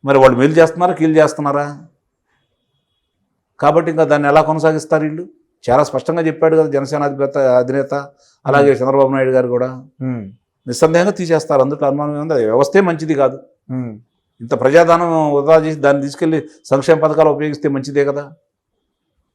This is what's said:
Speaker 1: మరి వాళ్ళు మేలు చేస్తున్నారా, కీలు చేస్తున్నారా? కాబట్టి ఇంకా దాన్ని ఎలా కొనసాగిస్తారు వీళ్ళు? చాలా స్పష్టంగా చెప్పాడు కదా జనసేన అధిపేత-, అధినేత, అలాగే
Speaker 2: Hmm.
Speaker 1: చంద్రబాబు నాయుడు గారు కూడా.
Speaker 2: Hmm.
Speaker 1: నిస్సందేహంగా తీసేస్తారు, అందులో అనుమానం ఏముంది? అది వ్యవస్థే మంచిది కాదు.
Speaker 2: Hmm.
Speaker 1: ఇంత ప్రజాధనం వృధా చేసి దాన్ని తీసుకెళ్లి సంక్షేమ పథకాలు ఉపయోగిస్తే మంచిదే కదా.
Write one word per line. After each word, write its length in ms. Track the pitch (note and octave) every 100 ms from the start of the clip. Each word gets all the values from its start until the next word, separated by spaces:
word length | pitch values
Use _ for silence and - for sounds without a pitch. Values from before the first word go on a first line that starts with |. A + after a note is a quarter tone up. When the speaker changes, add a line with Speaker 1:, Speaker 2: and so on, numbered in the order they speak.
| C#3
Speaker 1:
మరి 120 | C3+
వాళ్ళు 200 | C3 A#2+
మేలు 160 | C#3
చేస్తున్నారా, 400 | D#3 D#3+ E3+ F3
కీలు 240 | - D#3+ D#3
చేస్తున్నారా? 600 | D3+ D3+ D3 C#3+ D3 D3 E3 _ _ _ _ _ _ _ _ _ _ _ _ _ _ _ _ _
కాబట్టి 320 | D3 D3+ E3
ఇంకా 120 | D#3
దాన్ని 240 | D3+ D3 C#3+
ఎలా 140 | D3+
కొనసాగిస్తారు 600 | D3 D#3 D#3 D#3 D#3 D#3
వీళ్ళు? 240 | D3+ D#3 F3+ _ _ _ -
చాలా 140 | B2
స్పష్టంగా 380 | C#3+ C3 - E3
చెప్పాడు 340 | D#3+ D#3 D#3+ D#3+
కదా 140 | D#3
జనసేన 320 | C#3 C3+ D3
అధిపేత-, 340 | C#3+ C#3 C#3 C#3
అధినేత, 560 | C3+ B2 B2+ C3+ C#3 C#3 C#3 _ _ _ -
అలాగే 260 | C#3 C#3+
Speaker 2:
Hmm. 100 | B2+
Speaker 1:
చంద్రబాబు 300 | B2+ C#3 C3+ C3+
నాయుడు 160 | C3
గారు 160 | C3 B2+
కూడా. 200 | B2 B2+ C3 C3+ _
Speaker 2:
Hmm. 220 | C3 B2 G2 - _ _ -
Speaker 1:
నిస్సందేహంగా 440 | A#2 D#3+ E3 F#3
తీసేస్తారు, 500 | F#3+ E3+ D#3+ D#3 C#3+
అందులో 260 | C3 D3 C#3+
అనుమానం 280 | C#3+ D3 D3
ఏముంది? 180 | D#3
అది 120 | D3 A2
వ్యవస్థే 360 | A#2 C#3 G3
మంచిది 340 | F#3+ E3 D#3 C#3+
కాదు. 240 | C3+ C3 - _ _
Speaker 2:
Hmm. 220 | B2+ B2 G#2+ _ _ _ _
Speaker 1:
ఇంత 180 | A#2 B2+
ప్రజాధనం 760 | B2+ D#3 E3+ E3+ F3 D#3+ D3+
వృధా 240 | C#3+ C#3+ D#3+
చేసి 220 | D#3 D#3
దాన్ని 220 | C#3 C#3+
తీసుకెళ్లి 480 | C#3 C#3 D#3+ D#3+ - _ -
సంక్షేమ 340 | C3+ C#3 D#3
పథకాలు 300 | D#3 D3+ D#3
ఉపయోగిస్తే 400 | C#3+ D3+ C#3+ C#3+
మంచిదే 360 | C#3 C3+ C#3+ C#3
కదా. 260 | C#3+ C#3+ D3 _ _ _ _ _ _ _ _ _